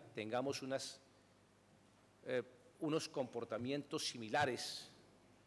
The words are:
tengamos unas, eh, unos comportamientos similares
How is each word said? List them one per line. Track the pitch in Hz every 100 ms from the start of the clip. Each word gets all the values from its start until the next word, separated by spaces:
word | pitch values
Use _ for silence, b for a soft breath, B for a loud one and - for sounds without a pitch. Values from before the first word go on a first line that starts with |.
| -
tengamos | - 107 123 135 139
unas, | 131 135 - - - - - - - - - - - - - -
eh, | 123 127 117 - - -
unos | 156 156 -
comportamientos | 147 123 120 113 110 123 143 143 156 -
similares | 123 110 147 143 120 - - - - - - - -